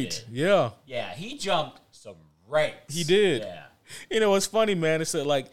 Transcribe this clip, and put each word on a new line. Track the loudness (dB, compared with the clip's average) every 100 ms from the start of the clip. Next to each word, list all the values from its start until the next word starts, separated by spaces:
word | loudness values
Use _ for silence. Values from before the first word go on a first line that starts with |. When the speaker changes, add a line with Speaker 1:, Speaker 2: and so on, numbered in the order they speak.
Speaker 1:
it. | -2 -6 -10
Speaker 2:
Yeah. | -2 2 2 2 -6
Speaker 1:
Yeah, | -10 -8 -8
he | -10 -12 -8
jumped | -2 -2 -2 -10 _
some | -20 -20 -20 _ _ -2
ranks. | 0 0 -4 -8
Speaker 2:
He | -4
did. | 4 4 4 2
Speaker 1:
Yeah. | -4 -12 -18 _ -20 -18 -4
Speaker 2:
You | 0
know, | 2
what's | 2 2
funny, | 2 2
man, | 2 0 0
is | -2
that, | -2
like, | 0 0 -2